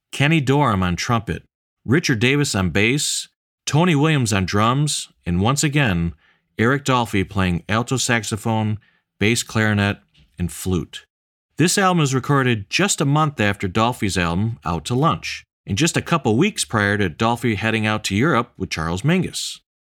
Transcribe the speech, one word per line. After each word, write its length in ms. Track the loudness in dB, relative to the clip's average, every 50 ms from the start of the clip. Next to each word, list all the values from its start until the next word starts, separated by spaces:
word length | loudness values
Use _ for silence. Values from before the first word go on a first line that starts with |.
| _ _
Kenny 280 | -4 -2 0 2 2 2
Dorham 440 | 2 2 2 2 2 2 2 2 0
on 120 | 0 -2
trumpet, 480 | -2 -2 -2 -2 -2 -2 -4 -8 -8 -10 _ _ _ _ _ _ _ -4
Richard 360 | 0 0 0 2 0 0 2
Davis 340 | 2 2 2 2 0 0 0
on 160 | 0 0 0
bass, 580 | 2 2 2 2 2 0 -2 -4 -6 -6 -8 -12 _ _ _ _ _ _ -6
Tony 300 | 0 2 2 4 4 4
Williams 380 | 4 4 2 2 2 0 0 0
on 120 | 0 0
drums, 600 | 0 2 2 2 2 2 2 0 0 -2 -4 -8 -12 _ _ -6
and 160 | -2 0 0
once 220 | 2 2 0 0 0
again, 500 | 0 2 2 2 2 2 0 -2 -2 -4 -8 _ _ _ _ _ _ _ 0
Eric 240 | 0 2 0 0 0
Dolphy 420 | 0 0 0 0 0 0 -2 -2
playing 360 | -2 -2 0 0 2 0 0 -2
alto 300 | -2 -2 -2 0 0 -2
saxophone, 800 | -2 0 0 0 0 -2 -2 -6 -4 -2 0 0 0 0 -2 -2 -4 -8 _ _ _ _ _ _ 0
bass 220 | 0 2 2 0
clarinet, 580 | -2 -4 -2 0 2 2 2 2 2 0 -2 -4 _ _ _ _ _ _ _
and 140 | -6 -6 -6
flute. 540 | -6 -6 -4 -2 -2 -2 -2 -6 -12 -18 -20 _ _ _ _ _ _ _ _ _ _
This 200 | 0 0 2 2
album 220 | 2 2 2 4 2
was 140 | 2 2 0
recorded 560 | 0 0 2 2 2 2 2 0 -2 -2 -4
just 320 | -2 0 0 0 0 0
a 40 | 0
month 340 | 0 2 2 0 0 0 0
after 280 | 0 0 0 -2 -4
Dolphy's 500 | -4 0 0 0 0 0 -2 -4 -2 0
album, 420 | 0 0 0 0 0 -2 -2 -4 -6 -6
Out 220 | -4 -4 -4 -4
to 100 | -2 -2
Lunch, 480 | 0 0 0 0 -2 -6 -10 -12 -12 -14 _ _ _ -8
and 120 | -6 -2
just 200 | 0 0 0 0
a 60 | -2 -2
couple 340 | -2 -2 0 0 2 2
weeks 280 | 2 2 0 0 -4 -6
prior 340 | -2 0 0 2 2 2 0
to 100 | 0 -2
Dolphy 460 | -2 0 0 0 0 0 -2 -2 -2
heading 320 | 0 -2 -2 0 0 0
out 160 | 0 -2 -2 -4
to 120 | -2 0
Europe 360 | 0 2 2 2 0 -2 -4 _
with 120 | -10 -8 -6
Charles 320 | -6 -4 -4 -4 -4 -2
Mingus. 600 | 0 0 0 0 0 -2 -6 -8 -10 -10 -10 -14 _ _ _ _ _